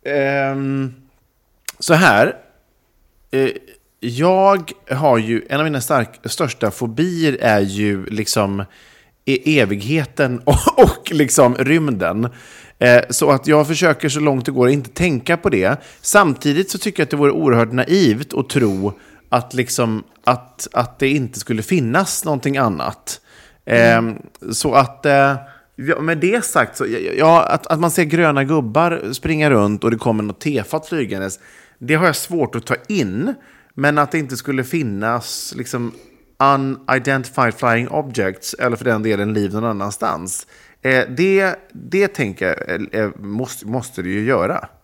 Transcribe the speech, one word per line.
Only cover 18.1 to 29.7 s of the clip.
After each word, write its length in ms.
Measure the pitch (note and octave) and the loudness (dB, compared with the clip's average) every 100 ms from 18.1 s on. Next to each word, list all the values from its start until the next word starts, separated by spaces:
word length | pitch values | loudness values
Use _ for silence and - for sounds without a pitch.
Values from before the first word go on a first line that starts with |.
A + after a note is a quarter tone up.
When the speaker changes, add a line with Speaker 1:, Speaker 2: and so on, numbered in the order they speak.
| G#2+ D3 | 2 -2
Speaker 1:
att 160 | - C3+ | -6 -2
tro 440 | C#3 A2 F#2+ G2+ G2 - - _ | 0 0 0 -4 -6 -20 -20 _
att 240 | B2+ B2 | -2 -2
liksom, 500 | B2+ B2 - A#2 A2 - _ | -4 -4 -2 -2 -2 -8 _
att, 440 | - B2 - - - | 0 0 -4 -16 -6
att 260 | - A#2+ - | -4 -4 -2
det 100 | C3+ | 0
inte 300 | D3 B2 - | 0 -4 -8
skulle 240 | - A2 | -6 -6
finnas 640 | G#2+ F#3 A#2 D3 F#3+ - D#3+ | 0 -2 0 -2 -2 -4 -4
någonting 320 | C#3+ C#3 C#3 | -4 -2 0
annat. 640 | B2 E2 B1 - - - _ - - _ - | 0 -2 -6 -8 -14 -16 _ -20 -20 _ 0
Ehm, 420 | A#2 A#2 A2+ A2+ G#2+ - - | 4 4 4 0 -6 -14 -14
Speaker 2:
Mm. 100 | - | -10
Speaker 1:
så 200 | A2+ D3 | -4 2
att... 320 | C3 B2+ - D3+ | 2 2 -2 2
Eh... 300 | C#3 C#3 C3+ - - _ - | 4 4 0 -8 -20 _ -10
Ja, 240 | C3+ E3 | -4 -2
med 160 | D#3 E3 | -2 0
det 280 | F3 A#3 - | 0 0 0
sagt 320 | D#3 A#2 - | 0 0 -2
så, 80 | C3 | -6
ja, 100 | A2+ E2+ E2+ | -4 -4 2
ja, 240 | D#3+ E3 | 4 4
att, 240 | - D3+ - | 4 -2 -2
att 120 | D#3 | -2
man 120 | E3+ | 0
ser 120 | D#3+ | 0
gröna 400 | D#3+ D#3+ E3 C#3 | 0 2 2 2
gubbar 580 | C#3 D#3 A#2 B2 E3+ E3 G#2 | 2 0 2 0 0 -2 -6
springa 360 | C3+ D#3+ D#3 D3+ | -8 -4 0 4
runt 340 | A#2+ G#2 | 4 4